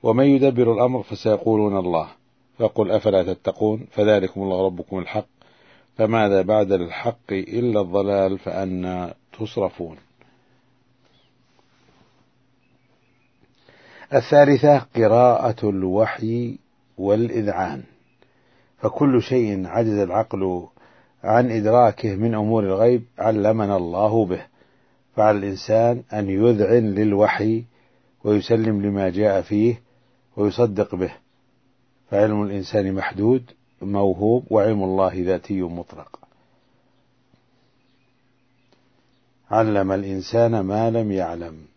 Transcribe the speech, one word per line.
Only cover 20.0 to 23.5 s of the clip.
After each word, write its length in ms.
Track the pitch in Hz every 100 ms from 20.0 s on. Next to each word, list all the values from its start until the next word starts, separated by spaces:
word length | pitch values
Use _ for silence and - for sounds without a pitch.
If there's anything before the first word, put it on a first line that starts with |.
| 95 98 113 101 95 90 - _ _ _ _ _
عن 280 | 92 113 123
إدراكه 640 | 110 104 120 120 104 113 98
من 200 | 113 110
أمور 280 | 107 113
الغيب 400 | 101 95 117 123 117 -
علمنا 600 | 101 110 101